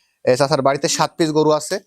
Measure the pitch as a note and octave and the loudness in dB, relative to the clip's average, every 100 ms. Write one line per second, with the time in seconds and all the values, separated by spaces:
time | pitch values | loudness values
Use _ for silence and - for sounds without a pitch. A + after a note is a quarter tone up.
0 | _ _ - B2+ C#3 D3 C3+ C#3+ E3 - | _ _ -2 0 2 2 0 0 -2 -2
1 | D#3 - D#3+ D3+ D3+ D3+ - G3 | -2 -2 -2 2 2 0 -2 -10